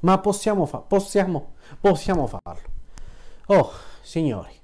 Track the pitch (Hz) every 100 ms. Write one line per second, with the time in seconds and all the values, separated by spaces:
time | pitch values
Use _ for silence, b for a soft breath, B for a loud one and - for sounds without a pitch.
0 | 170 190 208 202 - 202 147 - - 202
1 | 190 208 185 160 - B B 143 202 165
2 | - 185 127 92 - - - - - b
3 | b b b b b 196 - B B B
4 | - 165 156 104 78 -